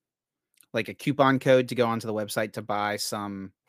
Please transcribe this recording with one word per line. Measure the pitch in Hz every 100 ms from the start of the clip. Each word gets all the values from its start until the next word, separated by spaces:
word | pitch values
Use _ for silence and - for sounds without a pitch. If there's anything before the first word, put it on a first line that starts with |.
| _ _ _ _ _ _ _
like, | 113 110
a |
coupon | 101 - 135 135 131
code | 135 131 120
to |
go | 123 117
onto | 113 110
the |
website | 107 104 - 107
to | 113
buy | 107 104 104 104
some, | - 110 101 98 95 -